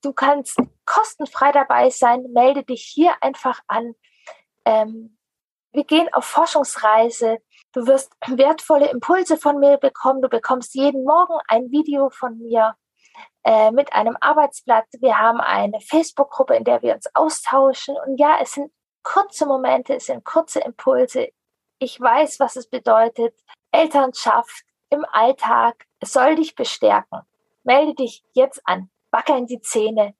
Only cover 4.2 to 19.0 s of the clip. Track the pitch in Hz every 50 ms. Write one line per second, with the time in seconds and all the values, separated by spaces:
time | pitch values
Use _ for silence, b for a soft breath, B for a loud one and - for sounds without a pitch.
4.2 | B B B B B B _ _ _ 226 220 220 214 220 226 226 226 226 _ _
5.2 | _ _ _ _ _ _ _ _ _ _ _ 277 285 - 302 311 339 - - 254
6.2 | 247 - - - 330 330 - 311 269 - - - - 214 214 220 226 240 233 -
7.2 | 233 220 226 226 _ b b b b _ _ 254 233 240 269 269 269 - _ _
8.2 | - 254 254 240 269 285 320 311 - - 320 285 285 294 - 247 - - 349 381
9.2 | 370 - 320 311 - 294 285 285 277 285 285 277 - 269 _ - - 262 269 269
10.2 | 262 254 - 233 - - 254 254 240 - - 269 269 285 277 269 254 269 302 339
11.2 | 359 349 330 311 - - 220 226 254 247 254 294 311 311 285 277 277 269 - -
12.2 | - 247 226 226 233 233 233 226 220 220 220 _ _ _ _ B B B B B
13.2 | B B B _ _ 233 226 220 214 220 226 254 285 - - - 214 220 - -
14.2 | - - 302 302 294 285 - - _ - 233 220 226 _ - 233 233 262 214 208
15.2 | 214 226 233 233 - - - 202 202 208 208 214 196 - - 320 330 - _ -
16.2 | 277 - - - 262 - 240 - 226 240 240 - - 120 - - - - _ -
17.2 | 320 320 - - - - - 269 269 269 262 - - - 277 277 - 269 269 247
18.2 | 294 294 311 - 262 - - 277 285 311 _ _ _ _ _ _